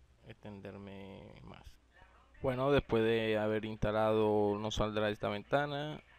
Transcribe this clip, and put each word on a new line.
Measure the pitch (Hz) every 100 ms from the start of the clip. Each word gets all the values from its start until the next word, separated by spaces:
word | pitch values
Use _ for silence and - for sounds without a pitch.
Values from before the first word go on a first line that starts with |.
| - _ 120
extenderme | 113 110 101 98 98 101 98 98 98 107 -
más. | - - - - _ - - - - -
Bueno, | 135 127 135
después | 139 - 113
de | 110 113 110 107
haber | 107 107
instalado | 110 110 107 107 110 110 107 104 104 101
nos | 110
saldrá | - 107 107 107
esta | 104 107
ventana, | 104 - 139 147 143 151 147 -